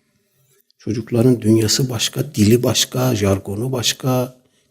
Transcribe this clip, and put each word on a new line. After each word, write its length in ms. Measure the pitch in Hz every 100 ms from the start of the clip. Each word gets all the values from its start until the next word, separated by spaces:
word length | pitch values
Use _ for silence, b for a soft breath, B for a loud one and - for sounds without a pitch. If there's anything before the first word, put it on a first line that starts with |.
| _ _ _ _ _ _ _ _
Çocukların 640 | 113 110 113 117 123 117
dünyası 480 | 107 113 107 - 131
başka, 460 | 113 - 131 - -
dili 280 | 104 117
başka, 520 | 123 123 - 127 127 110
jargonu 560 | 101 98 101 101 127
başka, 680 | 131 - - 135 127 123 - _ _ _